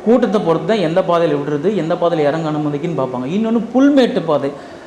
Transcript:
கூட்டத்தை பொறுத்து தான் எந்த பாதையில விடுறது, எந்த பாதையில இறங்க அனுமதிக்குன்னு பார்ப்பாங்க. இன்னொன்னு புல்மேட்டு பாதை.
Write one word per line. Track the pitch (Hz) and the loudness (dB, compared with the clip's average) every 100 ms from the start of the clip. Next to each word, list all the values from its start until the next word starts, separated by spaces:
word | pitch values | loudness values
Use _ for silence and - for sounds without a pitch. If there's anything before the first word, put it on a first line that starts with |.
கூட்டத்தை | 214 240 214 208 | 4 4 4 0
பொறுத்து | 165 160 160 | 2 0 0
தான் | 220 | 0
எந்த | 160 175 | 0 0
பாதையில | 175 170 170 | 2 2 2
விடுறது, | 143 147 147 175 202 | 0 -2 -2 0 -2
எந்த | 160 | -2
பாதையில | 165 170 165 | 0 0 2
இறங்க | 143 160 156 | 0 0 -2
அனுமதிக்குன்னு | 151 151 143 175 151 | -2 -2 -4 -4 -4
பார்ப்பாங்க. | 131 123 127 | -4 -4 -4
இன்னொன்னு | 196 226 233 - | -2 0 -2 0
புல்மேட்டு | 254 285 285 233 190 | 2 4 4 2 0
பாதை. | 165 147 139 - - - | 0 -2 -2 -8 -16 -20